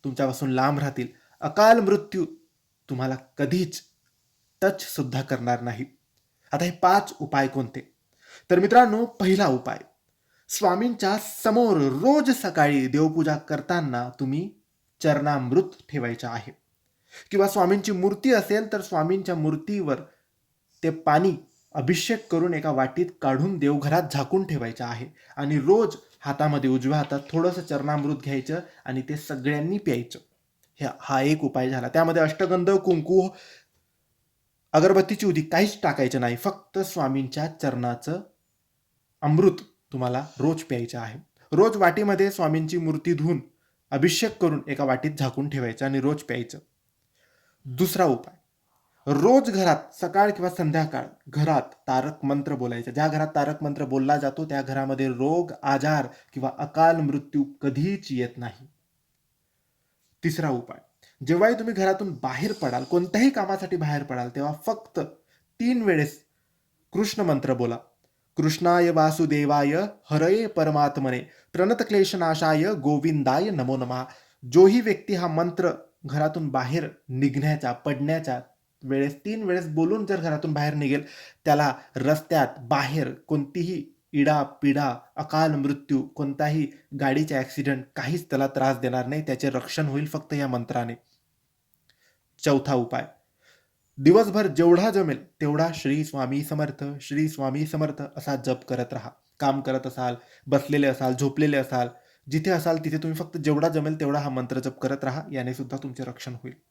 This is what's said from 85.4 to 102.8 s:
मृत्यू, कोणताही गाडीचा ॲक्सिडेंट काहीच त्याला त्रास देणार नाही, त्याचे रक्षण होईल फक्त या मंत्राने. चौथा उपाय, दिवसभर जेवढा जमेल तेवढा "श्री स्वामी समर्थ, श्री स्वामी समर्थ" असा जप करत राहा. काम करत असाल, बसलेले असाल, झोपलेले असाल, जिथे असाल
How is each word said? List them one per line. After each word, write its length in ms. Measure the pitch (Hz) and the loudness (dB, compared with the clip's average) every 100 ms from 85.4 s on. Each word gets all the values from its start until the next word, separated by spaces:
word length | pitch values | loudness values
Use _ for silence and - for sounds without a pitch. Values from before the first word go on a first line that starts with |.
| 160 | 2
मृत्यू, 480 | 147 139 139 - 139 | 2 -2 -4 -2 -4
कोणताही 640 | - - 143 139 147 156 143 - _ 139 | -4 -6 -6 -2 -2 0 -2 -6 _ -4
गाडीचा 380 | 139 135 156 139 | 0 0 0 -2
ॲक्सिडेंट 460 | 131 - 139 131 123 - | -4 -4 -2 -4 -6 -10
काहीच 340 | 135 170 160 | -6 -6 -4
त्याला 160 | 135 135 | -2 -2
त्रास 320 | 135 131 127 | 0 0 0
देणार 280 | 127 127 123 | -2 -4 -4
नाही, 160 | 147 | -6
त्याचे 280 | 156 131 139 | -4 -4 -2
रक्षण 360 | 135 - - 151 | -4 -6 -4 -4
होईल 200 | 139 147 | -4 -6
फक्त 280 | 151 - | -8 -6
या 140 | 147 139 | -4 -2
मंत्राने. 460 | 123 120 123 117 117 _ _ _ _ _ _ _ _ _ _ _ _ _ _ | -4 -4 -6 -6 -10 _ _ _ _ _ _ _ _ _ _ _ _ _ _
चौथा 300 | - 139 139 | 2 2 2
उपाय, 320 | 131 117 127 - _ _ _ _ _ _ _ _ - | -2 -2 -6 -8 _ _ _ _ _ _ _ _ 2
दिवसभर 480 | 139 196 208 196 196 | 6 6 6 0 0
जेवढा 440 | 143 170 175 214 | 4 6 6 4
जमेल 340 | 196 165 135 - _ | 2 0 -2 -8 _
तेवढा 280 | 151 151 165 | -2 0 0
"श्री 300 | 160 135 147 | -2 -2 -2
स्वामी 400 | 151 139 127 139 | -2 -4 -4 -4
समर्थ, 400 | 151 151 151 151 143 143 | -4 -4 -4 -6 -10 -10
श्री 280 | - 143 156 | -6 -2 -2
स्वामी 380 | 151 135 139 151 | -2 -4 -2 -4
समर्थ" 360 | 156 151 143 143 - | -2 -4 -4 -12 -10
असा 200 | - 135 | -6 -6
जप 280 | 127 123 | -4 -6
करत 280 | - 123 120 | -4 -6 -6
राहा. 180 | 123 110 _ _ _ | -8 -12 _ _ _
काम 200 | 139 139 | -2 0
करत 260 | 135 131 131 | -2 -4 -6
असाल, 280 | 131 123 120 _ - - | -6 -6 -6 _ -20 0
बसलेले 400 | 139 - 147 139 | 0 2 2 2
असाल, 280 | 131 131 | 0 -2
झोपलेले 420 | 127 139 135 151 143 | 0 -2 2 2 2
असाल, 320 | 131 127 120 - _ _ - | 0 -2 -4 -8 _ _ -6
जिथे 200 | 156 160 | -4 0
असाल 280 | 175 165 160 | 0 0 -2